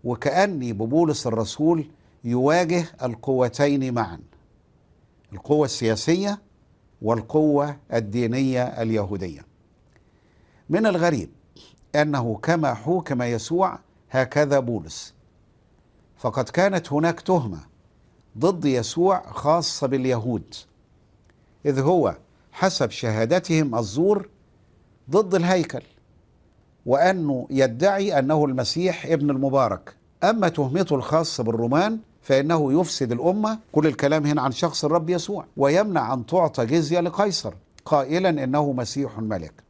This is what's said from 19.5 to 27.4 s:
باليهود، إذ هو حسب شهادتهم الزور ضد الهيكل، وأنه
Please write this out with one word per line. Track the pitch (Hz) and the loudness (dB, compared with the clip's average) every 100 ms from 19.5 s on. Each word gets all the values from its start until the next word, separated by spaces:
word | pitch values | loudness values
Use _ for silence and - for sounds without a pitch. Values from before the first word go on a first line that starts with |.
| 170 160 - 135 | 2 0 -4 -2
باليهود، | 135 127 120 117 113 - - - _ _ _ _ _ _ _ _ _ 147 | 0 0 -2 -2 -6 -8 -20 -20 _ _ _ _ _ _ _ _ _ -2
إذ | 135 | 2
هو | 139 180 113 - _ _ _ | 2 4 2 -2 _ _ _
حسب | - 190 - 120 | -2 -2 0 -4
شهادتهم | - 117 107 113 180 175 160 147 117 | -2 -2 0 2 0 2 0 2 -2
الزور | 104 113 185 202 - _ _ _ _ _ _ _ - | -4 0 2 2 -2 _ _ _ _ _ _ _ 0
ضد | 175 196 | 0 2
الهيكل، | 185 175 185 156 - - _ _ _ _ _ _ _ _ _ - | 2 2 2 0 -6 -12 _ _ _ _ _ _ _ _ _ 0
وأنه | 135 180 190 151 131 | 2 4 2 -2 -2